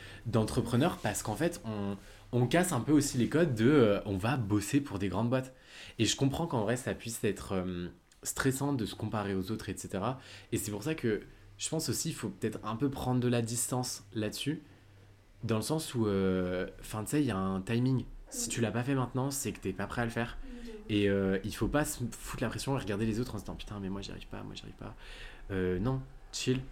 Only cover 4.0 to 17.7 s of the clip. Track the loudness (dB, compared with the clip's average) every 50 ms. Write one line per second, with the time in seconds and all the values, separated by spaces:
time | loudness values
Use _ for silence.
4 | 2 0 0 0 2 2 2 0 2 2 2 2 2 2 2 2 2 0 -2 -2
5 | 0 0 0 0 2 2 2 0 0 -4 -8 -18 -20 -20 -18 -18 -16 -12 -2 2
6 | 2 2 4 4 2 2 2 2 0 0 0 0 2 2 0 0 0 -4 -4 -4
7 | -6 -8 -6 0 0 0 0 0 -2 -2 -2 0 0 0 -2 -4 -4 -6 -8 -12
8 | -20 _ _ _ -8 -6 -4 0 0 0 2 2 0 0 0 0 -2 -4 -4 -6
9 | -4 -2 -2 -2 0 0 0 0 0 -2 -4 -6 -6 -6 -8 -8 -8 -6 -4 -2
10 | -2 -2 -4 -6 -10 -14 -18 -18 -8 -4 -4 -4 -2 -4 -4 -4 -2 -4 -4 0
11 | 0 0 0 0 -2 -8 -16 -20 -20 -20 -12 -8 -6 -4 -2 -2 -2 -2 -2 -2
12 | -2 -4 -4 -4 -6 -6 -6 -4 -4 -4 -4 -4 -4 -6 -2 0 0 0 0 -2
13 | 0 0 2 2 4 4 2 2 2 0 -2 -2 -2 0 0 -2 -2 -2 -6 -8
14 | -12 -8 -4 -2 -2 -2 -2 -2 -2 -2 -2 -2 -6 -12 -20 -20 -20 -20 -20 -20
15 | -20 -20 -20 -20 -20 -20 -14 -8 -2 0 2 2 2 2 0 0 -2 -2 0 2
16 | 4 4 4 4 4 4 4 4 2 2 0 0 -2 -4 -6 -10 -10 -6 -6 -4
17 | -4 0 2 2 2 2 2 2 0 0 0 -2 0 0